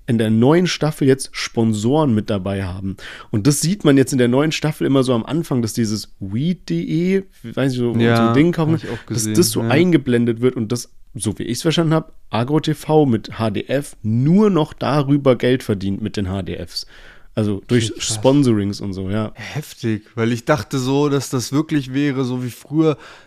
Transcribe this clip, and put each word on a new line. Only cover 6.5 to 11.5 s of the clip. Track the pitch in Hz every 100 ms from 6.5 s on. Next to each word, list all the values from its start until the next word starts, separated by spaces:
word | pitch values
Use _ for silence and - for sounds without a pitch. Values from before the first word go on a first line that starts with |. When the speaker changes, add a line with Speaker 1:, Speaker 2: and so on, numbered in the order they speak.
| 180 -
Speaker 1:
punkt |
de, | 170 170 160 180 190 190 - 113
weiß | 110 135
ich, | 123
so, | 120
Speaker 2:
Ja, | 113 117 117
Speaker 1:
so |
ein | 117
Ding | 127 165
kaufen, | 170 156
Speaker 2:
hab | 160
ich | -
auch | 113 -
Speaker 1:
dass |
Speaker 2:
gesehen, | 113 107
Speaker 1:
das | 107 110
so | 123
Speaker 2:
ja. | 113
Speaker 1:
eingeblendet | 139 180 160 131 120 120 113
wird | 123 127
und | 107
das, | 120 - - -
so | - 107 95
wie |
ich's | -